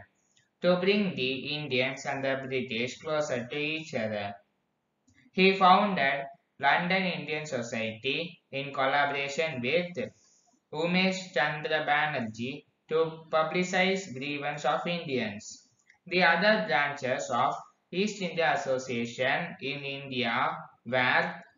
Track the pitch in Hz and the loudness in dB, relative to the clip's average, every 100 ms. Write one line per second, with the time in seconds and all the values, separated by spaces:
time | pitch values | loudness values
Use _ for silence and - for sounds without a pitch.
0 | - _ _ _ _ _ 175 175 190 208 | -12 _ _ _ _ _ 2 4 4 4
1 | 196 131 127 135 135 151 147 123 131 135 | 2 0 -2 -2 -4 -6 0 0 0 -2
2 | 147 135 135 131 131 131 110 110 123 - | -6 -2 -2 -2 -2 -4 -2 -2 -4 -6
3 | 156 151 151 127 120 147 151 160 160 131 | -4 -2 0 -2 -4 -4 -4 -4 -6 -4
4 | 110 104 101 101 _ _ _ _ _ _ | -4 -4 -6 -10 _ _ _ _ _ _
5 | _ _ _ - 190 190 185 185 - 185 | _ _ _ 4 6 8 8 8 6 2
6 | 135 143 139 - _ - 139 156 175 190 | 0 0 -4 -12 _ -2 2 2 2 0
7 | 185 160 147 151 151 127 117 120 110 110 | 0 -4 -4 -6 -4 -6 -4 -4 -4 -4
8 | 131 147 170 - _ 135 139 135 135 143 | -4 -4 -6 -12 _ -8 -6 -2 2 2
9 | 143 139 139 165 160 127 120 165 175 131 | 2 0 -4 -2 -4 -2 0 0 0 -4
10 | - - _ _ _ _ _ 151 170 180 | -8 -10 _ _ _ _ _ -4 0 2
11 | 190 185 - 165 147 151 156 156 143 147 | 2 0 -2 0 0 -2 -2 0 2 2
12 | 151 143 113 107 123 147 - _ - 156 | 0 -2 -4 -6 -8 -8 -14 _ -2 0
13 | 165 160 - 160 156 180 180 190 190 190 | 0 -2 -2 0 2 0 0 2 2 2
14 | - 127 143 143 143 147 156 160 175 175 | -4 -8 -6 -4 -4 -2 0 0 -2 -4
15 | 156 127 110 101 - - - _ _ _ | -2 -2 -2 -6 -14 -18 -20 _ _ _
16 | - 175 175 175 208 214 165 147 143 135 | -4 2 4 4 4 4 2 0 0 -2
17 | 127 139 - 120 135 - - _ _ 175 | -2 -2 -2 0 0 -2 -10 _ _ -2
18 | 208 196 175 160 160 139 135 127 123 117 | -2 -2 -4 0 2 2 0 -2 -2 -4
19 | 117 120 127 151 170 - 135 143 139 139 | -4 -2 0 0 -4 -8 -8 -6 -8 -10
20 | 139 123 117 120 151 165 - _ - 127 | -6 -4 -2 0 -2 -4 -12 _ -2 0
21 | 127 151 175 - - | 4 2 0 -4 -16